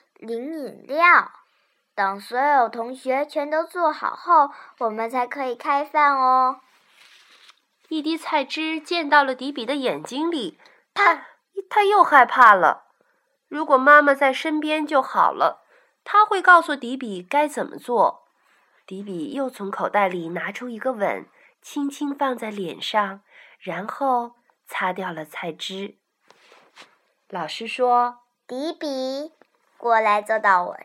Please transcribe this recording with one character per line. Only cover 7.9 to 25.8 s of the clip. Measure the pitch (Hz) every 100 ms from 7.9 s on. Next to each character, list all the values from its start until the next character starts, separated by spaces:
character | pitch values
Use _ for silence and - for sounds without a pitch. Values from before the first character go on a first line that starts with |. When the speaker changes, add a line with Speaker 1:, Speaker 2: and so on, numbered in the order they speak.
| 320
Speaker 2:
滴 | 294 320
菜 | - 311
汁 | - 311 311 320
溅 | 311 349 294
到 | 294
了 | 269 254
迪 | 269
比 | 285
的 | 226 285
眼 | 247 147
睛 | 156 262 330
里， | 320 190 - - _ _ -
他， | 403 311 - _ _ 392 -
他 | 427
又 | 403 415
害 | 330 294 240
怕 | - 233 196
了。 | 156 - _ _ _ _ _ _ -
如 | 285 311
果 | 262
妈 | 269 294
妈 | 285
在 | 277 277
身 | 254 320 302
边 | 302 311 302
就 | 294
好 | - 196 160
了， | 80 147 - _ _ _ _
她 | - 415 427
会 | 392
告 | 370 349
诉 | 320 285
迪 | 233 262
比 | 240 185
该 | 180 285 294
怎 | 277 -
么 | -
做。 | - 233 170 - _ _ _ _ _ _ -
迪 | 190
比 | 202 175 143
又 | 269 262
从 | - 202
口 | - 185
袋 | 302 294
里 | 185 165
拿 | 175 170
出 | 208 247
一 | 220
个 | 254
吻， | 226 185 98 - _ _ _
轻 | - 294 277
轻 | 277 294
放 | 277 277 240
在 | 220
脸 | 202 175 -
上， | - 220 196 202 _ - - _
然 | 185 170 214
后 | - 277 247 233 _ _ _ _
擦 | - 185
掉 | 185 185
了 | 160 151
菜 | - 175
汁。 | 160 - 190